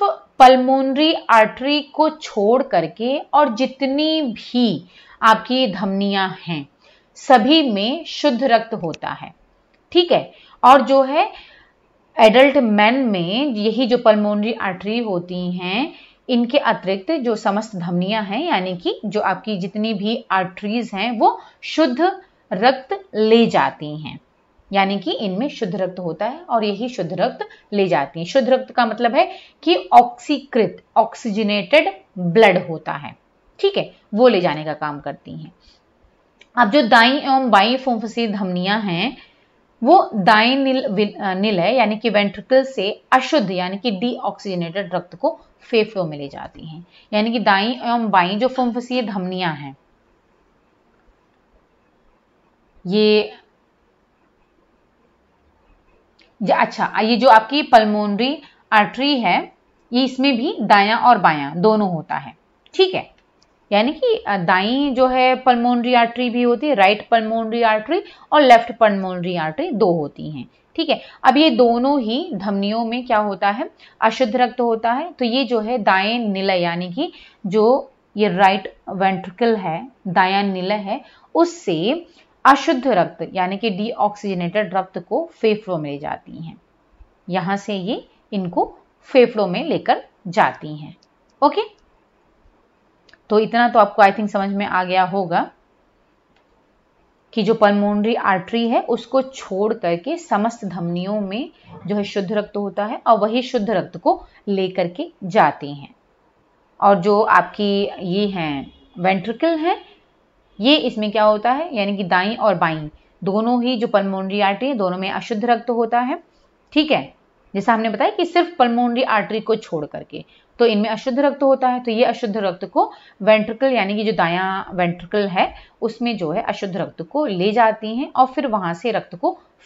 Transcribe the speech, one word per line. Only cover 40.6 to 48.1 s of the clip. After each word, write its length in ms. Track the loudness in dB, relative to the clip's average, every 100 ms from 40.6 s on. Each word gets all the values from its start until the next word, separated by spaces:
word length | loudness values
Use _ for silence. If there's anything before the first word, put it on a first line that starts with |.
| 0 0 -2
वि-, 320 | -2 -2 -2
अ, 140 | -4
निलय 420 | -2 0 0 2 2
यानी 200 | 0 0
कि 140 | 0
वेंट्रिकल 540 | 0 0 -4 2 2
से 380 | 2 -4 -6 -6 _
अशुद्ध 380 | 0 2 0 0
यानी 280 | -2 -4 -4
कि 120 | -4
डीऑक्सीजनेटेड 1040 | -2 -4 -4 -6 -8 -8 -6 -6 -6 -6
रक्त 220 | -6 -8 -4
को 240 | -4 -4 _ _
फेफड़ों 460 | -2 -2 0 -4 -6
में 120 | -6
ले 100 | -12
जाती 380 | -14 -16 -16 -18
हैं, 200 | -18 -20 _ _
यानी 200 | -2 0
कि 60 | 0
दाईं 360 | 2 2 0
एवं 360 | -4 -2 -2 0